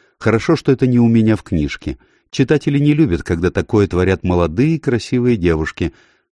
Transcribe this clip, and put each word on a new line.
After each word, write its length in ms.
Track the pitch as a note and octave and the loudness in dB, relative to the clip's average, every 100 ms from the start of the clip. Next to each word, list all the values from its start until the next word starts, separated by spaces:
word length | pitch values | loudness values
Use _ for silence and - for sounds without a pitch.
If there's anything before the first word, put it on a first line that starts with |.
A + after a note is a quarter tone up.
| _ _ | _ _
Хорошо, 380 | A2 A2 - D#3+ | -2 0 0 -2
что 160 | - | 0
это 160 | B2+ B2+ | 0 2
не 100 | B2 | 2
у 100 | A#2 | 4
меня 280 | A2+ A2 A2 | 4 2 0
в 80 | |
книжке. 560 | - F2 D2 - - C#2 _ _ _ | -2 -4 -4 -6 -12 -12 _ _ _
Читатели 480 | - B2+ D3+ - C#3+ | -4 0 0 0 0
не 140 | D3 | 0
любят, 280 | D3 C#3+ E2+ | 2 2 0
когда 300 | - E2+ F2 | -2 -2 -2
такое 360 | F#2 E2+ A2 G2 | -2 -2 0 0
творят 360 | F2 F2+ F#2 | 0 0 0
молодые 560 | F2+ F2 E2 F2 D3+ D#3+ | 0 0 0 0 0 0
красивые 580 | - A#2+ - B2+ B2 A2+ | -2 -4 -2 -2 0 0
девушки. 560 | E2+ D#2+ D2+ - E2 - _ _ _ | 0 0 -2 -6 -8 -8 _ _ _